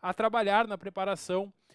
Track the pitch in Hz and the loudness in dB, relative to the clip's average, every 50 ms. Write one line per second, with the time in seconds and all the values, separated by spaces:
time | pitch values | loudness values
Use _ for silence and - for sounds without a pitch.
0 | - 180 185 - 226 220 214 240 220 202 196 214 240 214 202 180 - 196 185 - | -6 -6 -2 0 0 2 2 2 2 4 4 4 4 2 -2 -8 -10 -10 -6 -4
1 | 190 196 196 - - - 180 185 202 202 - _ _ _ _ | -2 -2 -4 -4 -4 -2 -2 -2 -2 -4 -10 _ _ _ _